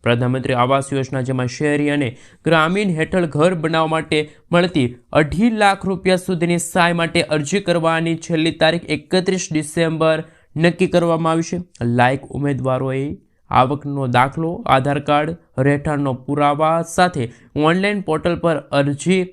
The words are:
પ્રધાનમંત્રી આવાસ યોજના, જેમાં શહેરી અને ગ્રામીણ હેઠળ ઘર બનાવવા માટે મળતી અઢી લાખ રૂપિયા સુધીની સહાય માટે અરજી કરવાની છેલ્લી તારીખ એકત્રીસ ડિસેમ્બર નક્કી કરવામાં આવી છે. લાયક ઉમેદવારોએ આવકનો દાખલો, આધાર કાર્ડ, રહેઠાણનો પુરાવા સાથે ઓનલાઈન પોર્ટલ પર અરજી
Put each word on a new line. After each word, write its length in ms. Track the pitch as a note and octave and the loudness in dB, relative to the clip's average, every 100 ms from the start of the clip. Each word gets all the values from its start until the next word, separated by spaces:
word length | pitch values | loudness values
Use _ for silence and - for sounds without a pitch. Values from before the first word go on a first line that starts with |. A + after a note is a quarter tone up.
પ્રધાનમંત્રી 520 | A#2+ A#2+ B2 C3 B2 | 2 2 0 -2 -2
આવાસ 380 | B2 B2+ C3+ C3+ | 0 2 2 0
યોજના, 300 | C#3 C3 C3+ | -4 -4 -4
જેમાં 240 | B2+ C3 B2+ | -4 -2 -4
શહેરી 440 | - D3+ D3 D3 | -2 0 0 0
અને 260 | C#3+ B2+ - - - | 0 -2 -6 -20 -8
ગ્રામીણ 460 | D#3+ D#3+ D#3+ F#3+ G#3 | 0 2 2 0 0
હેઠળ 360 | D#3 D#3 F#3 E3+ | -2 0 0 -2
ઘર 280 | D3 E3+ | 2 2
બનાવવા 320 | F#3 D#3+ D#3+ D#3+ | 2 0 0 0
માટે 440 | D#3+ D3+ D3+ D3+ - _ | -2 0 -2 -2 -12 _
મળતી 340 | F3 F3+ D#3+ B2 B2 _ | 2 2 0 -2 -4 _
અઢી 380 | - D3+ D3 A#3 | 0 2 2 0
લાખ 320 | A3 G3+ G3 F#3 | 4 2 2 -2
રૂપિયા 300 | F#3 F#3 F#3 | -2 0 0
સુધીની 420 | F#3 F3 E3+ F3 | 0 -2 0 0
સહાય 340 | - F#3+ E3+ | 0 0 2
માટે 280 | E3+ E3 F3 | 2 0 -2
અરજી 380 | - D#3 C#3+ G3+ | 0 -2 -2 -2
કરવાની 540 | G3+ E3+ E3 D#3+ E3 D#3+ | 0 0 0 0 -2 -4
છેલ્લી 360 | - E3 E3 | -2 0 0
તારીખ 340 | D#3+ D#3+ E3+ - | 2 0 0 -4
એકત્રીસ 600 | D3+ - F#3 F3+ F#3 - | -6 0 0 0 -4 -2
ડિસેમ્બર 680 | D#3 D3+ - E3 D#3+ D#3+ D#3 E3 _ _ C#3+ | -4 -2 -2 0 2 0 0 -4 _ _ 0
નક્કી 300 | E3+ E3+ F3+ | 2 2 2
કરવામાં 460 | F3 E3+ E3 E3 | 2 2 2 2
આવી 100 | E3 | 0
છે. 180 | E3 F3+ F3 _ | -2 -6 -8 _
લાયક 460 | A#2+ A#2+ B2 C#3 - | 0 2 2 2 -6
ઉમેદવારોએ 720 | C3 C#3+ C3 B2+ B2+ C3 C3+ C#3 G3 _ _ _ | -4 -2 -2 -2 -2 -2 -4 -6 -8 _ _ _
આવકનો 560 | B2 B2+ C#3+ C#3+ C#3 C3 | 0 2 -2 -6 -4 0
દાખલો, 440 | B2 C3+ D#3+ E3 F3+ A#3 | 2 2 0 -6 -4 0
આધાર 340 | C3+ C3+ C#3+ | 0 2 -2
કાર્ડ, 360 | D3 D3 D#3 E3+ _ - | 0 0 0 -8 _ -2
રહેઠાણનો 560 | C3+ C#3+ C#3+ C#3+ C#3+ | 0 0 -2 -2 -2
પુરાવા 680 | B2+ - C#3+ C#3+ D3 D#3 E3 | -4 -4 0 0 2 0 0
સાથે 400 | E3 - F3+ D#3 A#2 - _ C#3+ | -2 0 0 0 -6 -8 _ 0
ઓનલાઈન 440 | D3+ F3+ G3+ G#3 | 2 2 0 -2
પોર્ટલ 360 | F3+ D#3 F3 E3+ | -2 -2 -2 -2
પર 200 | E3 D3 - | -2 -2 -2
અરજી 500 | C#3 C#3+ C#3+ E3+ F#3+ F3+ | 0 0 -2 0 0 0